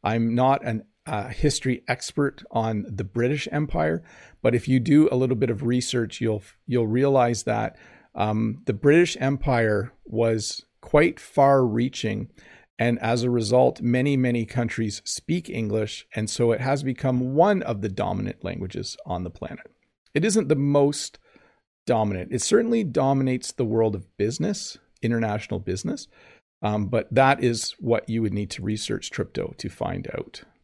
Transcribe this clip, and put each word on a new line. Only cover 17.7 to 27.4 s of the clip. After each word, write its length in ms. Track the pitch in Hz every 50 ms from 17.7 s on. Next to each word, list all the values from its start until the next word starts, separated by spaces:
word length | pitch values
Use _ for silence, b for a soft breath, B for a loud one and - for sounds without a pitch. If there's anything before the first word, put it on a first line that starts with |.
| 120 101 98
the 60 | 104
dominant 540 | 95 - 101 95 95 95 101 98 101 _ -
languages 540 | 92 90 90 90 92 - - 92 - - - -
on 200 | - 90 90 90
the 60 | 87
planet. 400 | - - - - - - - - _ _ _ _ _ _ _ _ _
It 100 | 160 165
isn't 240 | 220 190 220 196 135
the 80 | 156
most 640 | 139 139 143 143 147 143 143 147 - - - _ - b b b b b b b b b b _ _ _
dominant. 460 | - 123 110 110 104 98 92 90 - -
It 100 | 123 -
certainly 420 | - - 220 233 226 240 226 214
dominates 680 | 165 117 - 135 135 139 135 135 131 127 127 - - -
the 120 | - 135
world 300 | 107 110 113 113 110 104
of 220 | 98 90 _ _
business, 640 | _ 98 107 127 - 160 190 208 - - - - - _ _ _ _ -
international 580 | 117 120 117 113 107 104 104 - - 107 92
business, 480 | 95 - 92 92 - - 269 277 - _ b b b b b b b _ _ _ -
um, 240 | 104 104 107 104
but 260 | 92 - 113 - - -
that 300 | 117 135 131 139 135